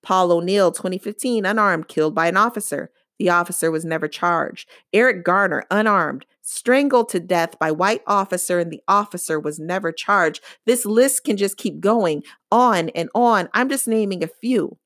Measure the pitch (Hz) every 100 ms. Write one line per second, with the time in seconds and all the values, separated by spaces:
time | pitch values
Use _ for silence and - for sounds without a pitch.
0 | - 185 180 170 175 202 180 - 190 185
1 | 214 208 254 233 190 220 208 165 151 -
2 | 156 160 165 185 226 226 - 143 160 _
3 | _ _ 180 175 175 180 165 160 165 160
4 | 156 - 175 170 143 - - - _ 202
5 | 254 196 170 185 196 160 - 202 214 196
6 | 156 131 - _ - - - 262 285 254
7 | 233 180 175 175 165 - 156 156 190 226
8 | - 202 196 180 - 175 170 - - 202
9 | 208 175 - 156 147 151 160 185 180 160
10 | - 202 165 156 - - - 247 202 220
11 | 269 - - 202 196 - 196 151 190 226
12 | 180 151 - - _ 220 247 190 165 -
13 | 170 220 240 214 170 226 262 269 - 220
14 | 202 185 160 - 233 247 151 -